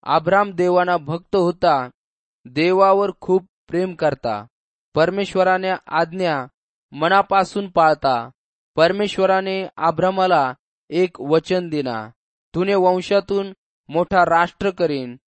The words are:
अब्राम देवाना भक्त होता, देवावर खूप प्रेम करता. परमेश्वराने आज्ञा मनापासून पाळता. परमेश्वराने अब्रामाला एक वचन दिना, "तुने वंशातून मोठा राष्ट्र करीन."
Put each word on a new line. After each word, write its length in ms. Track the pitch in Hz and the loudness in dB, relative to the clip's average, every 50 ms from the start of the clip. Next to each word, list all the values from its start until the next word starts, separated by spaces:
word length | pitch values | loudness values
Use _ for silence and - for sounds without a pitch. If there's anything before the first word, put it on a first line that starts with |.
| _ | _
अब्राम 480 | - 139 160 160 165 190 196 208 202 | -2 -2 -2 0 2 2 2 2 0
देवाना 460 | 190 170 180 180 180 180 180 180 180 170 | -2 -2 0 2 2 2 2 2 0 -2
भक्त 380 | 147 139 156 170 175 _ - | -2 -6 -10 -10 -8 _ -2
होता, 540 | 196 180 175 175 175 - 175 156 135 127 123 _ _ _ _ _ _ _ _ _ _ _ | 0 0 0 -2 _ 0 0 2 0 -2 -6 _ _ _ _ _ _ _ _ _ _ _
देवावर 680 | 123 123 143 160 175 185 190 196 196 190 196 202 196 185 _ | -10 -4 -2 0 0 2 4 4 4 4 2 0 -2 -4 _
खूप 240 | - - 185 190 185 _ _ _ _ _ | -4 -2 -2 -2 -2 _ _ _ _ _
प्रेम 280 | - 175 185 190 180 | -4 -4 -4 -4 -6
करता. 500 | 156 165 151 143 - _ 120 110 104 104 117 _ _ _ _ _ _ _ _ _ | -2 -2 -2 -2 -2 _ -6 -6 -6 -10 -14 _ _ _ _ _ _ _ _ _
परमेश्वराने 760 | 147 156 175 185 196 202 185 - 190 185 185 185 185 190 185 185 165 _ - | 0 0 0 0 -4 -6 -4 0 0 2 2 2 0 0 -4 -4 -6 _ -6
आज्ञा 580 | - 160 170 165 165 190 185 175 156 139 127 135 _ _ _ _ _ _ _ _ | -2 -2 -2 -2 -4 -4 -4 -2 -2 -4 -6 -10 _ _ _ _ _ _ _ _
मनापासून 800 | - 139 151 170 185 196 196 - 196 196 190 - - 202 202 196 | -8 -4 -2 2 2 2 2 2 2 0 0 0 -2 -6 -8 -4
पाळता. 600 | - 180 165 156 156 151 - 143 127 120 117 123 _ _ _ _ _ _ _ _ _ | 0 2 4 4 2 2 0 -2 -2 -2 -4 -8 _ _ _ _ _ _ _ _ _
परमेश्वराने 920 | - 160 170 185 202 208 202 - - 190 190 190 190 190 190 190 190 190 170 _ - | 2 2 2 2 0 -2 -4 -2 0 2 2 2 2 0 -2 -4 -6 -6 -8 _ -2
अब्रामाला 760 | - 165 165 156 180 185 190 190 185 185 180 156 139 127 123 _ _ _ _ _ _ _ | -2 -2 0 2 0 0 0 0 2 2 4 2 2 0 -2 _ _ _ _ _ _ _
एक 320 | 147 165 185 180 175 - | -2 -2 -2 -2 _ -8
वचन 480 | - 143 156 165 160 - 185 185 180 170 | -4 0 0 0 2 0 -4 -4 -2 -4
दिना, 400 | 156 151 139 127 120 113 107 110 117 _ _ _ _ _ _ _ _ | -6 -4 -4 -4 -6 -6 -8 -12 -16 _ _ _ _ _ _ _ _
"तुने 200 | 160 180 196 202 | -4 -2 0 0
वंशातून 760 | 196 180 185 185 185 180 - 202 202 190 - 196 196 196 196 190 _ _ _ _ _ _ _ | 2 2 2 2 0 -2 0 0 0 0 0 -4 -4 -4 -6 -12 _ _ _ _ _ _ _
मोठा 380 | 139 160 175 - - 185 175 | -2 -2 -2 2 4 2 4
राष्ट्र 440 | 160 165 165 175 170 - _ 190 196 | 4 4 2 2 0 -2 _ -4 -4
करीन." 460 | 185 - 180 160 147 139 131 123 120 131 _ | -2 0 -2 -2 -2 -2 -6 -8 -12 -16 _